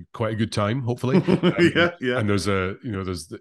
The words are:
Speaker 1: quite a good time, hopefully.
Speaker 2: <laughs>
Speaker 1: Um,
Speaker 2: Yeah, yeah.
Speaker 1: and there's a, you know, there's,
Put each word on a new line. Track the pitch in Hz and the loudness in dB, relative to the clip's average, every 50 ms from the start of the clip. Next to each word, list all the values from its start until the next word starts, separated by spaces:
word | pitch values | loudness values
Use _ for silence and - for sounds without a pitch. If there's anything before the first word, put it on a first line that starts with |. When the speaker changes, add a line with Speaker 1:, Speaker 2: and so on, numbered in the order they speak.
| 87 _ | -8 _
Speaker 1:
quite | - - 117 110 110 | -6 -4 -4 -2 0
a | |
good | 107 113 - | -2 -2 -2
time, | - 113 104 104 113 139 | 0 -2 0 0 -2 -2
hopefully. | 127 120 120 120 - 123 131 | -2 -4 -4 -2 -2 2 2
Speaker 2:
<laughs> | 185 - | 2 4
Speaker 1:
Um, | 170 185 175 170 185 185 - 175 160 - | 4 0 2 2 2 2 4 2 4 4
Speaker 2:
Yeah, | 165 170 170 175 - | 4 2 2 0 -2
yeah. | 127 123 123 127 | -2 -2 0 0
Speaker 1:
and | 107 101 | 0 2
there's | 101 98 85 | 0 0 2
a, | 101 98 95 92 95 101 - - | 0 0 0 0 -2 -4 -8 -8
you | 127 | -8
know, | 104 95 | -6 -6
there's, | 95 92 92 82 - - 110 98 | -4 -4 -6 -8 -8 -12 -14 -12